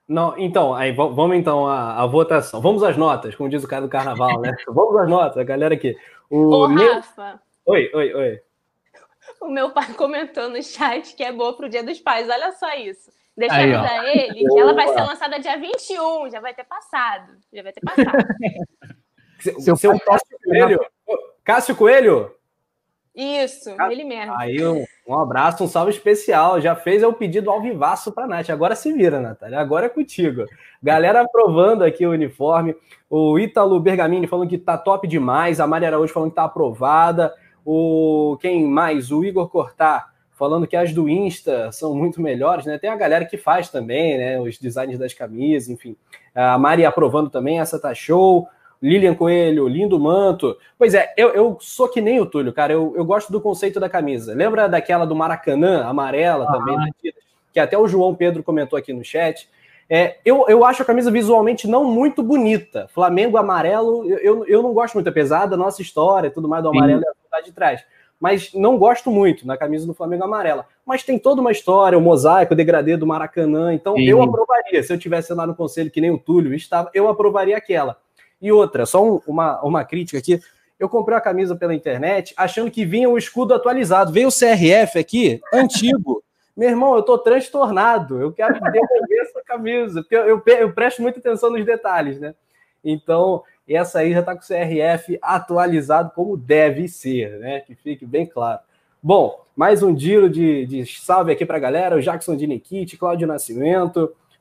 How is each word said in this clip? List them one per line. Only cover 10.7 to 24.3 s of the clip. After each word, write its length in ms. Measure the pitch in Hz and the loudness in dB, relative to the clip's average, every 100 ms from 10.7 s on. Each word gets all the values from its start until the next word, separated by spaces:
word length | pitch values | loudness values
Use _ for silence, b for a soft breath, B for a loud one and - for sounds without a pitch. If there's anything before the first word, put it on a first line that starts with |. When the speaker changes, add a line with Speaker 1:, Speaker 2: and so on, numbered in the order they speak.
| - 277 262 - | -6 -4 -4 -10
Speaker 2:
que 80 | - | -12
é 80 | 254 | -10
boa 240 | 233 240 | -6 -6
pro 140 | 254 269 | -6 -8
Dia 140 | 233 | -8
dos 160 | 233 339 | -8 -8
Pais, 280 | 277 233 233 | -4 -4 -4
olha 240 | 247 359 | -4 -6
só 200 | 370 330 | -8 -10
isso. 360 | 285 202 190 _ _ _ - | -10 -12 -18 _ _ _ -6
Deixa 180 | 233 | -2
eu 80 | 143 | 2
Speaker 3:
Aí, 100 | 139 | 2
ó. 60 | 117 | 0
Speaker 2:
avisar 260 | 160 226 | -2 -4
ele 440 | 254 285 262 208 403 | -2 -2 -2 -2 2
que 100 | 415 | 6
ela 140 | 415 | 6
vai 140 | - - | 4 2
ser 80 | |
Speaker 1:
Boa. 120 | - 285 | 0 -2
Speaker 2:
lançada 320 | - 294 285 | -6 -8 -6
dia 180 | 277 277 | -8 -8
vinte 340 | 349 - - | -8 -10 -8
e 80 | 359 | -6
um, 300 | 320 320 262 | -4 -6 -8
já 120 | 220 | -12
vai 120 | 247 | -14
ter 120 | 240 | -16
passado, 640 | 247 - - 269 240 196 185 _ _ | -16 -18 -10 -6 -6 -6 -12 _ _
já 100 | 202 | -20
vai 80 | 190 | -20
ter 80 | - | -14
passado. 480 | 185 - 262 269 - - 214 180 - | -2 0 2 2 0 -4 -8 -8 -12
Speaker 1:
<laughs> 640 | _ - - _ _ _ _ | _ -20 -20 _ _ _ _
Seu, 200 | 180 - | -8 -2
Speaker 3:
Seu 140 | 135 165 | 0 2
Speaker 1:
seu 140 | 208 | 2
Speaker 3:
pai 80 | - | 2
Speaker 1:
Cássio 360 | 202 - - - | 2 0 0 -8
Speaker 3:
tá 60 | |
Speaker 1:
Coelho? 360 | - - 220 180 - _ - | 0 2 4 2 -2 _ -8
Ô, 100 | 202 - _ | -8 -8 _
Cássio 300 | - 240 - | -2 0 0
Coelho? 600 | - 220 269 226 131 101 _ _ _ _ _ _ _ _ | 2 6 6 6 2 0 _ _ _ _ _ _ _ _
Speaker 2:
Isso, 600 | 240 277 285 262 - 214 | -10 -6 -4 -6 -8 -12
Speaker 1:
Cá-, 160 | 190 190 | -4 -4
Speaker 2:
ele 120 | 254 | -4
mesmo. 300 | 294 226 208 | -10 -12 -10